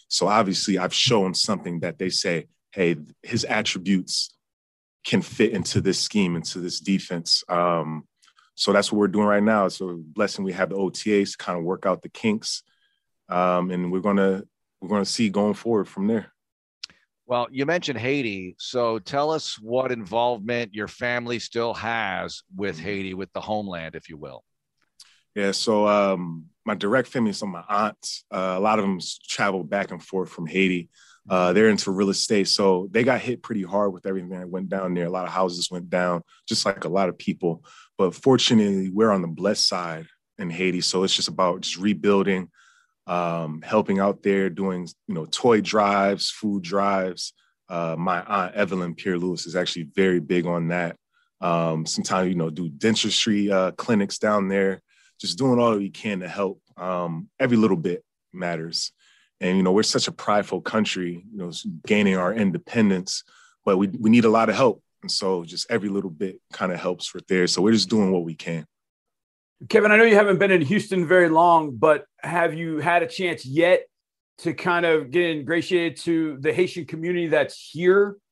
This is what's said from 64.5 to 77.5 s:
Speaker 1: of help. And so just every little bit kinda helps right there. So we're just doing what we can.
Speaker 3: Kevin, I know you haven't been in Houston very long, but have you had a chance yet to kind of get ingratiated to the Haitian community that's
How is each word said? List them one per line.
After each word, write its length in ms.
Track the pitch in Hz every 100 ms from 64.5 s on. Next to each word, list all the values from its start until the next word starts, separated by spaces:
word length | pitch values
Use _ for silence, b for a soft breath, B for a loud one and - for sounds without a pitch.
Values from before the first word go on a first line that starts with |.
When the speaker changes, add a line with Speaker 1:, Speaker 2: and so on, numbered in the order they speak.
Speaker 1:
of 60 | 104
help. 260 | 127 - _ _
And 100 | 95
so 340 | - 95 90
just 260 | 82 87 -
every 180 | 117 101
little 220 | 98 95
bit 300 | 78 95 - _
kinda 240 | - 92 85
helps 380 | 90 87 -
right 120 | 92 -
there. 180 | 92 87
So 160 | -
we're 100 | 104
just 160 | 110 -
doing 240 | 113 95
what 120 | 92
we 100 | 85
can. 320 | 80 85 82 - _ _ _ _ _ _ _ _ - -
Speaker 3:
Kevin, 220 | 214 208
I 60 | 214
know 80 |
you 120 | 226 208
haven't 220 | 202 175
been 120 | 196
in 100 | 185
Houston 440 | 143 202 - 190 160
very 240 | 185 170
long, 460 | 160 175 165 151 113
but 280 | 156 147 - _
have 340 | 151 170 170
you 260 | 160 165 151
had 240 | 156 175
a 40 | 165
chance 400 | - 180 156 131
yet 380 | 147 170 180 - _ _ _ _ -
to 140 | 170
kind 320 | 135 185 175
of 260 | 170 156 131
get 200 | 170 175
ingratiated 640 | 151 135 170 - 180 165 -
to 320 | 170 165 156 135
the 120 | 151
Haitian 320 | 156 185 175
community 440 | 139 160 170 175 165
that's 420 | 151 135